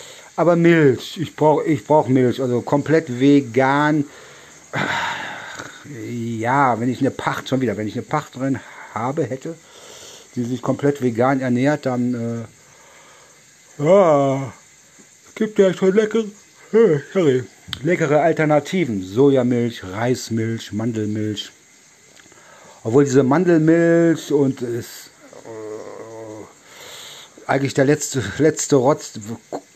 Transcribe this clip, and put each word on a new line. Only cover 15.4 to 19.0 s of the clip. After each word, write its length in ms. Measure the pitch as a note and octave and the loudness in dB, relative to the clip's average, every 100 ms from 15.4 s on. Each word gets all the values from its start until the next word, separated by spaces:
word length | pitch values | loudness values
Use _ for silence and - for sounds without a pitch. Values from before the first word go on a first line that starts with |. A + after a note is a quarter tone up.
| G#3+ G#3+ | -4 2
ja 160 | F#3+ | 2
schon 200 | F3 F#3+ | 4 2
leckere, 300 | F#3+ G#3+ A3+ G#3+ - - - - | 2 2 0 -4 -8 -20 -20 -2
äh, 280 | G#3+ A3+ D3 - | 4 4 4 -2
sorry, 320 | F#3+ D#3+ B2+ A2+ - - - | 0 2 2 -2 -16 -16 -6
leckere 400 | C#3 F3+ D3+ D3 | -2 0 2 2
Alternativen. 800 | D#3+ D#3 D#3 D3+ C#3+ F#3+ D3 G2+ | 2 2 2 2 0 -2 -2 -4